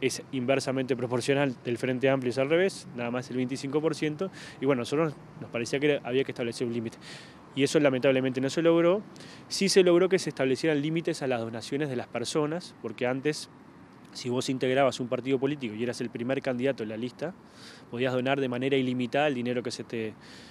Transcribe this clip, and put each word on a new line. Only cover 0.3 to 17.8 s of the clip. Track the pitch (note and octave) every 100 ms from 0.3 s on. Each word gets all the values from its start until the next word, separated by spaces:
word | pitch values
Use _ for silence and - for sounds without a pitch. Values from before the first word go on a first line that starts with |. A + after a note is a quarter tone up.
inversamente | C3+ B2 C3+ C3+ C3 B2+ B2
proporcional | A#2+ B2 A#2 C#3 C#3+ B2
del | - A#2
Frente | B2+ B2+ C3+
Amplio, | C3+ B2
es | A#2
al | C3+
revés, | E3 F#3+ - C3+ B2+
nada | A#2+
más | B2 B2+
el | B2
veinticinco | B2+ C3 C#3 D3+
por | D#3 D3
ciento, | D#3 D3+ F#3+ - - -
y | C3
bueno, | C3
a |
nosotros | A#2 D3 E3 - - -
nos | A2
parecía | A#2 A#2 C#3
que | D3
era, | C#3+
había | A#2+ B2+ C3
que |
establecer | B2+ A#2+ A2+ B2
un |
límite. | A#2 A2+ - - - - - - -
Y |
eso | C3+ D#3+
lamentablemente | C#3+ C3 C#3 C3 C3 B2+
no | C3
se | E3+
logró. | E3 E3+ E3+ G3+ - - - - -
Sí | - G3
se | G3+
logró | F3+ F3 F3+
que | F#3
se | D#3+
establecieran | - C3 C3 D#3+ D3+
límites | D3+ E3 E3 D#3
a | C#3
las | A#2+
donaciones | A2+ A2+ - C#3 D3+
de | B2
las | A2
personas, | A#2 A#2 D#3+ D3+ E3+ - -
porque | A#2 G#2+ B2
antes, | C3 C#3+ D3+ - - - - - - -
si | - B2
vos | B2+ C3
integrabas | C3 B2+ C3 C3+ -
un | B2
partido | B2 B2 C3+
político | C3+ D3 A#2+ G#2+
y |
eras | A#2+ A#2+
el | B2
primer | A#2 A#2+ C3+
candidato | C3+ B2 C3 B2
en | A2
la | A2
lista, | B2 - D#3 - - - - -